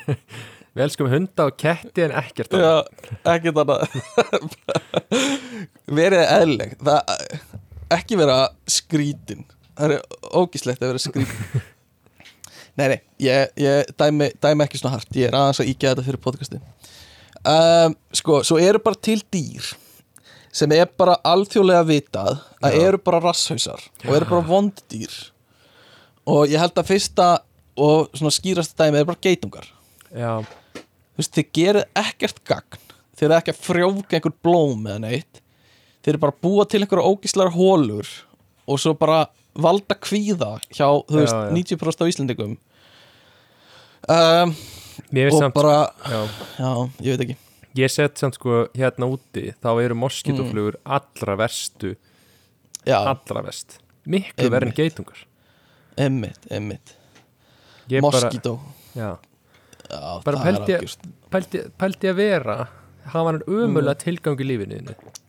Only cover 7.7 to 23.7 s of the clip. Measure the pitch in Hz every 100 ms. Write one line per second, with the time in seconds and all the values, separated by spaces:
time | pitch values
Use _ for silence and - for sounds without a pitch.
7.7 | - - 170 - 208 143 127 135 - -
8.7 | - - 151 147 139 - 104 - _ _
9.7 | - 151 143 - - - 170 180 - 123
10.7 | 123 131 127 - - 104 - 101 127 -
11.7 | _ _ _ _ _ - _ - - -
12.7 | - 135 131 _ - 131 135 135 - 139
13.7 | 143 - - 151 151 147 - 143 151 143
14.7 | 135 123 123 - - 123 127 139 135 120
15.7 | 131 139 131 131 127 131 - 139 - -
16.7 | - - - - - _ - 160 156 165
17.7 | 170 165 160 _ - - - 156 160 180
18.7 | 220 220 190 - 220 - 185 127 127 -
19.7 | - _ _ _ _ _ - _ - 151
20.7 | 156 175 - 180 175 151 180 202 220 190
21.7 | 175 160 147 - 101 98 147 - _ 139
22.7 | 143 185 190 - 170 175 165 - 135 -